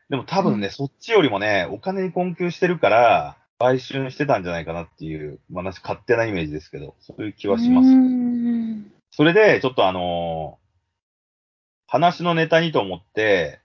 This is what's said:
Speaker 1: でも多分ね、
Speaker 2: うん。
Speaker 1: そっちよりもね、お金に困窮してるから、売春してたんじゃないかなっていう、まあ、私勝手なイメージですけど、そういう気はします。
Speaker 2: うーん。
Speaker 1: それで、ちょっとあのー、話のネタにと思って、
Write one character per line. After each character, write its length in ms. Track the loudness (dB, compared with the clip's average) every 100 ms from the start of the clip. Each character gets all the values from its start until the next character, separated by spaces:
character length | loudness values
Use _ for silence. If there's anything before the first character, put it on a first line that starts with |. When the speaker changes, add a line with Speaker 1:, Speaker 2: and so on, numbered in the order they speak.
| -8
Speaker 1:
で 80 | -8
も 60 |
多 200 | -4 -2
分 160 | 0 -2
ね、 80 | -6
Speaker 2:
う 20 |
ん。 40 |
Speaker 1:
そ 120 | -8 -10
っ 60 | _
ち 120 | 0
よ 100 | 2
り 80 | 2
も 100 | 0
ね、 280 | 0 0 -2
お 80 | -8
金 240 | -8 -6
に 80 | -4
困 240 | -4 -4 -4
窮 160 | -6
し 80 | -2
て 80 | -2
る 100 | 2
か 120 | 2
ら、 480 | 4 4 4 0 -14 _ -2
売 220 | 0 0
春 320 | -4 -8 -8
し 60 | -6
て 80 | -2
た 120 | -2
ん 40 |
じ 60 | -2
ゃ 20 |
な 80 | -8
い 60 | -6
か 80 |
な 100 | -10
っ 40 | -12
て 160 | _ -12
い 220 | -10 -12
う、 120 | -16 _
ま 120 | -10
あ、 100 | -10
私 100 | -10
勝 180 | -10 -10
手 160 | -2 0
な 100 | 0
イ 60 |
メ 100 | -4
ー 40 | -6
ジ 40 |
で 80 | -10
す 100 | -12
け 100 | -18
ど、 160 | -18 _
そ 160 | -20 -12
う 60 |
い 60 | -12
う 40 |
気 140 | -8 -2
は 100 | 0
し 120 | 2
ま 120 | 6
す。 60 | 8
Speaker 2:
う 40 |
ー 40 | 6
ん。 960 | 6 0 -2 -2 -2 -2 -4 -10 -14 _ _
Speaker 1:
そ 120 | 2
れ 100 | 4
で、 260 | 6 6 4
ち 60 | 0
ょ 40 |
っ 20 |
と 140 | 0 0
あ 40 |
の 680 | 0 -4 -4 -4 -6 -8 -14
ー、 40 | _ _ _ _ _ _ _ _ _ _ _ _ -4
話 360 | 2 2 0
の 100 | -2
ネ 140 | 0 2
タ 140 | 2
に 100 | 2
と 100 | -2
思 160 | -4 -8
っ 40 |
て、 600 | _ -2 2 2 0 -8